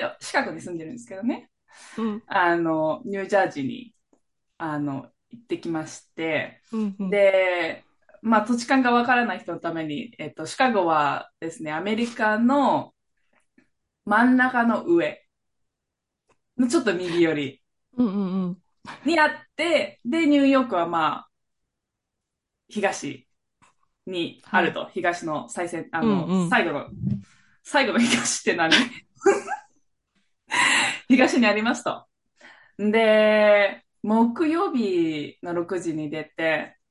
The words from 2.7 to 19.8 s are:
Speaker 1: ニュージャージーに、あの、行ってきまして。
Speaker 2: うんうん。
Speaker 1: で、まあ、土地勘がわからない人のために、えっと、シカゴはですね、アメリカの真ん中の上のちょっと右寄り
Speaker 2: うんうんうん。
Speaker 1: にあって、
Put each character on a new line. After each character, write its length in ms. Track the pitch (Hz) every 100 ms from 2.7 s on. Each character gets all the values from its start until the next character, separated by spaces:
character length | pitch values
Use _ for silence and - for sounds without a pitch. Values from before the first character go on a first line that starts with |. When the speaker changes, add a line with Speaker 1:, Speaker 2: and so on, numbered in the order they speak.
| 160 156 - 196
Speaker 1:
ニ 120 | 196
ュ 40 |
ー 40 | 190
ジ 80 | 202
ャ 80 | 185
ー 60 |
ジ 100 | 143
ー 60 | 135
に、 260 | - - _ _ _ _ _ _ -
あ 200 | 160 147
の、 280 | 147 139 - _ _
行 120 | -
っ 40 | -
て 140 | 170
き 100 | 170
ま 160 | 160 156
し 220 | - - -
て。 460 | 165 - - - _
Speaker 2:
う 60 | 220
ん 180 | 208 196
う 40 | 190
ん。 40 |
Speaker 1:
で、 760 | 202 196 190 185 175 165 - _ _ _ _
ま 220 | 220 226
あ、 20 | 214
土 100 | 240
地 80 | -
勘 160 | 269
が 100 | 247
わ 120 | 240 233
か 100 | 247
ら 100 | 233
な 100 | 180
い 40 |
人 140 | -
の 60 | 165
た 140 | 170
め 100 | 160 156
に、 280 | 147 - -
え 100 | 151
っ 60 |
と、 120 | - 160
シ 120 | -
カ 140 | 254
ゴ 140 | 208 170
は 460 | 156 143 - - _
で 120 | 165
す 120 | -
ね、 80 | 156
ア 100 | 156
メ 140 | 196 220
リ 120 | 233
カ 300 | - 214 214
の 560 | 240 285 247 147 - _ _ _ _ _ _ _ _ _ _ _ 208
真 260 | 208 247
ん 60 | 254
中 260 | 254 247 233
の 180 | 214
上 420 | 170 170 151 - _ _ _ _ _ _ _ _ _ _ _ _ _ -
の 100 | 247
ち 100 | 330
ょ 40 |
っ 20 |
と 100 | 233
右 280 | 180 180 170
寄 120 | 165
り 280 | 147 135 - _ _ _ 247
Speaker 2:
う 60 |
ん 40 | 233
う 20 |
ん 40 |
う 320 | 202 190 190 180
ん。 60 | 185 _ _ - - 269
Speaker 1:
に 140 | 330
あ 80 | 302
っ 40 | 330 - -
て、 440 | 330 285